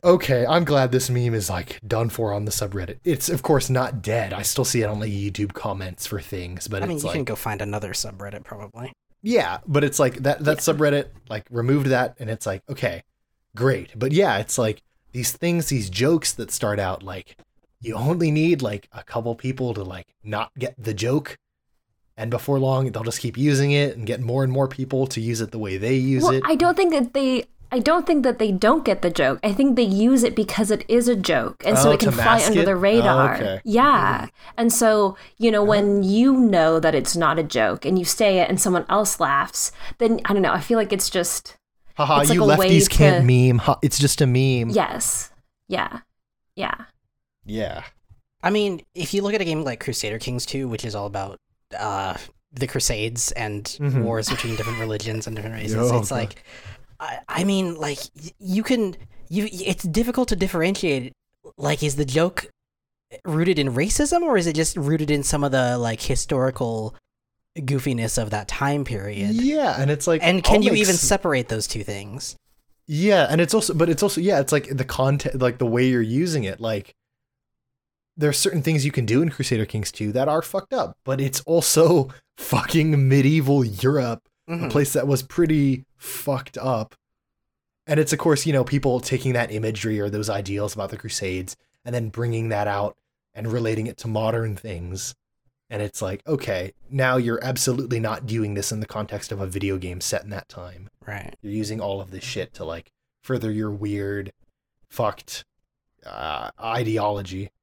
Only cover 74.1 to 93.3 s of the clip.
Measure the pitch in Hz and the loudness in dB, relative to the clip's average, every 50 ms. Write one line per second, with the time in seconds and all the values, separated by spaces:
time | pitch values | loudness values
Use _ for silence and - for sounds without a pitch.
74.1 | 202 - 170 196 196 147 139 - - 147 135 - 139 131 131 - - - 131 131 | 0 2 2 2 2 2 2 2 2 0 0 -2 -4 -4 -4 -4 -2 0 2 2
75.1 | 139 143 - 139 - 135 127 123 120 127 131 117 113 120 127 127 127 123 113 110 | 2 0 0 -4 -2 0 0 0 0 0 0 0 2 2 2 4 4 2 0 0
76.1 | 113 135 170 180 160 147 113 95 95 - 110 113 110 101 98 - _ _ _ _ | 0 0 0 0 0 -2 -2 -4 -6 -4 -4 -4 -4 -4 -6 -10 _ _ _ _
77.1 | _ _ _ _ _ _ _ _ _ _ _ _ _ _ _ _ _ _ _ _ | _ _ _ _ _ _ _ _ _ _ _ _ _ _ _ _ _ _ _ _
78.1 | _ - 151 151 139 - - 196 190 165 139 160 160 151 131 147 - - 123 107 | _ 0 0 0 2 2 0 0 0 0 0 2 0 2 0 0 -2 -2 0 2
79.1 | 113 131 165 165 143 - 135 - 127 110 110 - - 110 101 - - - 110 104 | 2 2 2 2 0 -4 -2 -2 0 0 0 -2 -4 -6 -6 -6 -6 -6 -6 -2
80.1 | 104 127 131 147 151 160 165 - - 196 190 _ - 254 180 170 - _ _ - | 0 0 0 2 0 0 -2 -2 -6 -6 -6 _ -4 -4 -4 -4 -6 _ _ -4
81.1 | 135 131 139 135 131 - - - 160 170 160 - - 160 160 165 175 165 131 135 | -2 -2 -2 -2 -4 -6 -2 2 2 2 4 4 4 6 6 6 6 4 2 0
82.1 | - - _ _ _ - - - - 117 - - - 165 151 160 151 143 135 131 | -4 -18 _ _ _ -16 -6 0 0 0 0 2 2 2 4 4 4 4 4 6
83.1 | 135 139 131 135 156 160 139 135 143 139 127 113 101 92 120 131 143 147 127 120 | 6 6 6 6 4 4 4 4 4 2 2 0 -2 0 0 2 2 2 0 -2
84.1 | 113 113 _ _ _ _ _ - 165 170 170 147 113 147 147 135 - 147 123 139 | -4 -6 _ _ _ _ _ -10 -8 -6 -6 -2 0 0 0 2 0 -2 0 2
85.1 | 143 131 - - - - 175 156 156 151 143 139 135 123 135 _ _ _ - - | 0 0 0 -4 0 0 2 2 4 2 2 2 0 -2 -4 _ _ _ -14 -12
86.1 | - - - - 139 127 - - - - 107 131 127 110 110 - _ _ _ _ | -12 -10 -4 -4 -4 -4 -6 -10 -12 -6 -2 -2 -2 -2 -4 -8 _ _ _ _
87.1 | _ _ _ _ _ _ _ _ _ _ _ _ _ _ _ - 151 151 156 151 | _ _ _ _ _ _ _ _ _ _ _ _ _ _ _ -2 0 2 2 2
88.1 | - 147 - 170 151 139 - 156 131 135 123 127 143 139 - 139 123 123 117 - | 0 0 2 2 2 2 2 0 2 2 2 2 0 0 0 2 0 0 -2 -2
89.1 | 135 127 131 131 123 120 117 110 107 107 110 110 107 104 101 113 107 104 101 104 | -4 -2 -2 0 0 0 -2 -2 -4 -4 -4 -4 -4 -4 -4 -4 -2 -2 -2 -2
90.1 | 101 104 107 104 104 98 98 95 101 101 104 104 - 107 101 95 - - - 107 | -4 -4 -4 -4 -4 -4 -4 -6 -6 -4 -4 -6 -6 -6 -8 -8 -8 -10 -12 -10
91.1 | - - 104 95 92 92 92 95 - _ _ _ _ _ _ 123 117 123 113 110 | -8 -6 -4 -4 -4 -6 -6 -8 -14 _ _ _ _ _ _ -6 -6 -6 -6 -6
92.1 | 98 - 120 120 117 113 113 113 110 101 104 104 101 101 101 104 - _ _ _ | -6 -4 -4 -2 -2 -2 -2 -2 -2 -2 -2 -2 -2 -2 -4 -4 -6 _ _ _
93.1 | _ _ _ _ | _ _ _ _